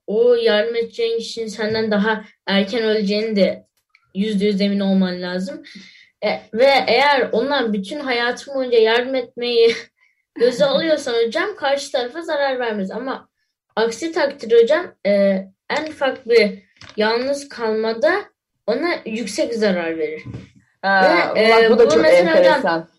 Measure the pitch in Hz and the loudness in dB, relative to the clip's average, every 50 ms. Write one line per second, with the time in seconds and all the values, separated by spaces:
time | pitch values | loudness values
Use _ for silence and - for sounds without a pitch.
0 | _ - 202 226 233 247 240 233 226 214 208 208 226 233 233 233 226 226 - 233 | _ -4 -2 2 4 4 4 4 2 2 2 2 0 -2 -4 -4 -6 -6 -6 -6
1 | 233 226 233 226 220 - - 233 226 214 196 226 214 214 220 220 220 214 208 202 | -4 -4 -4 -4 -6 -8 -10 -10 -10 -10 -6 -6 -4 -4 -2 -2 -2 -2 0 0
2 | 202 220 214 208 - - _ _ _ 180 196 196 202 202 254 233 220 220 214 220 | 0 0 -2 -4 -6 -14 _ _ _ -2 0 0 0 0 -2 -2 0 0 0 0
3 | 202 196 208 214 220 226 214 202 180 - - - - _ _ _ _ _ _ _ | 0 -2 -2 -2 -2 -2 0 0 0 0 0 -4 -12 _ _ _ _ _ _ _
4 | _ _ - 190 208 220 214 190 202 214 202 190 202 202 202 202 196 196 190 190 | _ _ -6 -4 -4 -2 -2 0 0 0 0 0 -2 -2 -2 -2 0 0 2 2
5 | 185 180 180 180 180 180 180 185 190 277 302 - - - - 190 - - - _ | 0 0 -2 -6 -8 -6 -6 -6 -6 -8 -10 -14 -18 -20 -20 -20 -20 -20 -20 _
6 | _ _ _ _ 208 208 - - - _ - 220 262 277 277 - - - 226 254 | _ _ _ _ -6 -6 -6 -6 -10 _ -2 2 2 4 4 2 2 0 0 2
7 | 277 294 285 254 226 - - 220 254 269 285 269 233 220 208 208 190 - 302 294 | 2 2 2 2 0 0 -2 -2 -2 -2 -2 -2 -2 -2 -4 -6 -6 -8 -10 -8
8 | 262 262 240 233 240 247 247 - - 277 277 269 254 247 233 226 220 220 226 247 | -6 -4 -4 -2 -2 -4 -4 -6 -10 -8 -6 -6 -2 2 2 4 4 4 2 0
9 | 247 262 269 254 240 - _ 240 240 240 240 233 233 233 226 - - - _ _ | -2 -2 -4 -6 -6 -8 _ -8 -6 -2 2 4 4 4 2 -2 -8 -16 _ _
10 | _ _ _ _ _ _ _ 302 233 254 247 262 294 269 277 311 330 320 311 285 | _ _ _ _ _ _ _ 0 0 0 2 2 0 2 2 0 0 0 0 0
11 | - 262 233 233 233 226 - 320 381 415 392 - 302 269 277 277 - - - 254 | -2 -2 -2 0 -2 0 -2 -4 -4 -4 -6 -4 -2 -2 -2 -2 -4 -4 -4 -4
12 | 247 247 277 339 330 339 311 285 277 269 262 247 247 226 214 208 190 190 - 226 | -4 -4 -8 -10 -6 -6 -2 -2 -2 -2 -2 -2 -4 -4 -4 -4 -6 -6 -8 -8
13 | 262 262 233 - - _ _ _ _ _ _ _ _ _ _ 208 226 226 226 - | -8 -8 -10 -10 -14 _ _ _ _ _ _ _ _ _ _ -2 -2 -2 -2 -6
14 | 339 330 - 359 285 277 285 - 233 214 233 233 233 226 311 339 370 - - _ | -8 -6 -2 -2 -2 -2 -2 -8 -2 4 4 6 6 6 2 0 0 -6 -12 _
15 | - 196 202 202 196 196 190 190 190 - _ _ _ - 247 294 311 311 - - | -2 0 2 2 2 2 0 -2 -4 -10 _ _ _ -6 -6 -6 -6 -6 -6 -4
16 | 285 254 - - - 226 233 226 202 196 190 - - _ _ _ - - - 208 | -4 -4 -4 -4 -2 2 4 4 4 2 -2 -8 -16 _ _ _ -20 -12 -4 -2
17 | 208 220 233 240 254 277 285 285 285 - - 240 233 220 220 220 220 220 226 226 | -2 0 0 -2 -2 -4 -6 -6 -8 -14 -10 -6 -4 -4 -2 -2 -2 -4 -2 0
18 | 294 330 370 415 - - _ _ _ _ _ _ _ 202 233 269 330 349 320 - | 0 0 0 0 -4 -10 _ _ _ _ _ _ _ -4 -4 -2 -2 -4 -4 -4
19 | - 226 220 233 233 190 - 320 285 233 233 214 214 202 180 175 165 165 165 160 | -6 -8 -8 -8 -8 -6 -4 -4 -4 -2 -2 0 0 0 0 0 -2 -4 -4 -4
20 | 156 151 156 - - - - - - - _ _ _ _ _ _ - 196 196 190 | -4 -6 -6 -10 -14 -14 -16 -16 -18 -20 _ _ _ _ _ _ -2 0 2 4
21 | 190 202 - - - - - - 220 220 226 226 226 220 214 226 247 285 311 - | 4 4 4 2 0 0 0 2 4 6 6 6 6 6 6 6 6 6 6 4
22 | 320 - 262 262 - 330 320 - - - 302 269 - 175 165 165 - - _ | 6 6 6 6 6 4 4 6 6 6 4 4 2 0 -2 -2 -4 -10 _